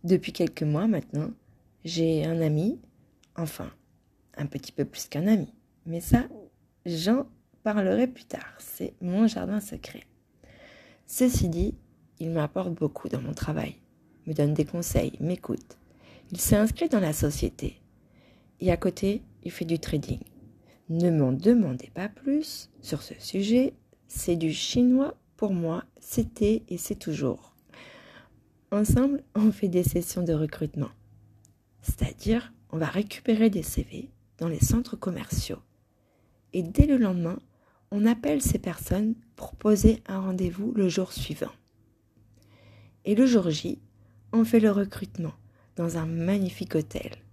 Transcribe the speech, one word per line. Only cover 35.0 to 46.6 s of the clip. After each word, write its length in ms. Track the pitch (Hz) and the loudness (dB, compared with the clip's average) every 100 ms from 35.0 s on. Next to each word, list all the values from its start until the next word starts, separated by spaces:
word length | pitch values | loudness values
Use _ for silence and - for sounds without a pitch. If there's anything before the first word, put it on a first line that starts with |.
| - 170 - - - - _ _ _ _ _ _ _ _ _ | -6 -6 -6 -6 -6 -10 _ _ _ _ _ _ _ _ _
Et 80 | 185 | -6
dès 240 | 165 196 294 | -4 2 4
le 100 | 269 | 4
lendemain, 420 | 208 180 170 190 _ _ _ _ _ | 2 0 -4 -8 _ _ _ _ _
on 160 | 202 214 | -2 0
appelle 340 | 233 285 294 | 0 -2 -2
ces 180 | - - | -2 -2
personnes 560 | - 165 - 190 214 233 - - | -4 -10 -4 -2 -2 -4 -10 -20
pour 180 | - | -18
poser 480 | - 214 208 214 226 - | -4 2 6 6 4 -4
un 140 | 190 | -6
rendez-vous 520 | 190 185 180 180 208 | -4 -2 -4 -4 -4
le 160 | 214 190 | 2 2
jour 240 | 170 185 | 0 -4
suivant. 400 | - - 151 - - _ _ _ _ _ _ _ _ _ _ - - - _ | -6 -8 -6 -8 -10 _ _ _ _ _ _ _ _ _ _ -20 -20 -20 _
Et 100 | 185 | 0
le 120 | 208 262 | 4 6
jour 240 | 233 175 | 6 4
J, 300 | 151 - - - _ _ _ - | -2 -4 -8 -12 _ _ _ -2
on 120 | 226 | 2
fait 160 | 226 233 | 6 6
le 100 | 214 | 6
recrutement 640 | 202 202 - 190 - 160 - - _ _ - | 4 0 -4 -10 -6 -8 -10 -20 _ _ -4
dans 200 | 170 165 | -2 -2
un 100 | 160 | -4
magnifique 680 | 165 170 202 185 - | -2 0 2 0 -4